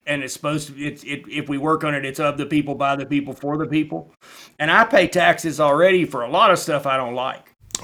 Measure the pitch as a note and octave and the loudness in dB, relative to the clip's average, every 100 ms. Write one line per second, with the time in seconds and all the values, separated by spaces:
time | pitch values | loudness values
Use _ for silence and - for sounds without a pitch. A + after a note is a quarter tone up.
0 | D3 C#3+ C3 - D3 D3+ D3 C3+ D3 D3 | -6 -6 -6 -6 -4 -4 -6 -10 -10 -10
1 | - C#3 - D3 D3 C#3 D3+ D#3 D#3 C#3+ | -10 -10 -8 -8 -6 -4 -2 0 -2 -4
2 | C3+ C#3 D3 C#3+ C3+ D3+ C#3+ C#3+ C#3 C#3 | -6 -4 -2 -2 -2 -2 -2 -2 -2 -2
3 | C3+ C#3+ B2 C3 C#3+ D3+ D3 D#3 D3+ - | -2 -4 -4 -8 -6 -4 -2 -2 -2 -6
4 | - _ - - - - D3+ F#3+ A3+ G3+ | -12 _ -20 -20 -20 -4 2 4 6 4
5 | F3 F3 E3+ E3 E3 C#3+ D3+ C#3+ F#3 F#3 | 4 4 2 2 -2 0 2 6 4 4
6 | D#3 C3 A#2 E3 G#3+ F3 - C#3+ C#3 C3+ | 2 -2 -2 4 4 4 0 -2 0 -2
7 | B2 B2 B2+ - _ _ - - | -2 -4 -6 -8 _ _ -10 6